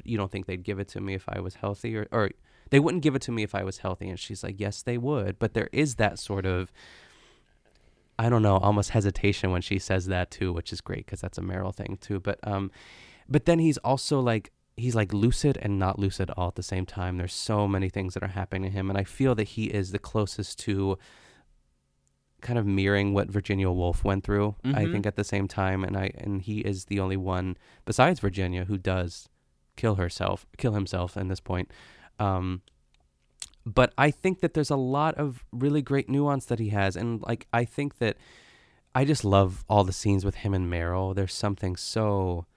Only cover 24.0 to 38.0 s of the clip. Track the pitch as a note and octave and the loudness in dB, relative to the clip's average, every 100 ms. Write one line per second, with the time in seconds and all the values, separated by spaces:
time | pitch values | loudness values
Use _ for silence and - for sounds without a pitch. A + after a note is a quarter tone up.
24 | G2+ G2 - G2+ G#2 G#2 C3 C#3 D#3+ E3+ | 2 0 2 2 2 0 -2 0 2 0
25 | G2+ G2 G2+ G2+ G2 - F#2+ F#2+ F#2+ G2 | -2 -2 -2 -2 -2 0 0 0 -2 -2
26 | F#2+ - G#2 G2 F#2 G#2+ G#2 F#2+ - G2 | -4 -6 -6 -6 -4 -4 -4 -4 -4 -2
27 | F#2+ F#2+ F#2 F#2 F#2 F2+ - - - A2 | -2 -2 -2 -2 -4 -6 -14 -10 -2 4
28 | C#3+ F3+ G2 G2+ F2+ F2+ F#2 G2 F#2+ F#2 | 4 4 0 0 -2 -2 -2 -2 0 0
29 | F2+ - - _ _ _ _ - A2+ G2 | -2 -6 -18 _ _ _ _ -2 0 2
30 | F2 - - F#2+ - - B2 G#2 F#2+ F#2 | 0 -2 -4 -4 -10 -4 -2 0 -2 -2
31 | F2+ G2 F#2 F#2 - F#2 F#2+ - - - | -4 -4 -6 -6 -4 -4 -4 -10 -20 -20
32 | - - G2+ F#2+ F#2 F2+ - _ _ _ | -14 -4 0 0 -2 -6 -10 _ _ _
33 | _ _ _ _ - _ A#2 A#2 B2+ - | _ _ _ _ -18 _ -2 2 4 4
34 | D3 - F#3+ F#3 E3+ D#3 C#3 C#3 B2+ C#3 | 2 2 -2 0 0 0 0 0 0 2
35 | D#3+ D#3 D3 B2+ - A#2+ C#3 D3+ B2+ C#3 | 0 0 -4 -6 -10 -2 0 2 2 0
36 | - C#3 C#3+ C#3 - A2+ G#2+ G#2 G2 F2+ | 2 0 2 0 -2 -2 0 0 0 0
37 | A#2 A2+ - A#2 - A#2 A#2+ - C#3+ - | -4 -4 -4 -6 -2 0 0 -2 -4 -2